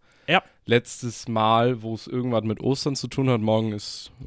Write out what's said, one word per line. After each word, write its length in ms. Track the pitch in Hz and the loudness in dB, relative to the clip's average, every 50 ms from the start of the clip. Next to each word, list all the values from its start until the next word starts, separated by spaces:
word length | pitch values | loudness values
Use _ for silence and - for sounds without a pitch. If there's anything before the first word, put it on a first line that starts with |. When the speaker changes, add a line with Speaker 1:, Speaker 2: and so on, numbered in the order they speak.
| _ _ _ _ _ - | _ _ _ _ _ 0
Speaker 1:
Ja. 160 | 156 190 - - _ _ _ | 0 0 0 -2 _ _ _
Speaker 2:
Letztes 640 | - 113 120 - - - - - 120 110 - - - | 2 2 2 2 0 -10 -10 -8 -8 -8 -8 -8 -4
Mal, 540 | 113 110 107 110 113 113 117 123 127 113 | 0 2 4 6 6 6 4 4 0 -2
wo 120 | 107 113 113 | -4 -8 -8
es 140 | 107 - - | -8 -8 -8
irgendwas 360 | - 127 123 127 120 113 107 | -6 -4 -2 0 0 0 0
mit 180 | 110 107 - | 0 -2 -2
Ostern 340 | - 120 135 - - 151 139 | 0 -2 0 0 0 -4 -4
zu 120 | - - 123 | -4 -6 -6
tun 220 | - - 135 131 | -2 0 2 2
hat, 120 | 123 113 | 2 2
morgen 320 | 107 110 110 110 113 110 107 | 2 2 2 2 2 0 -2
ist 380 | 104 - - - - - - - - - | -6 -8 -10 -12 -14 -16 -18 -18 -16 -10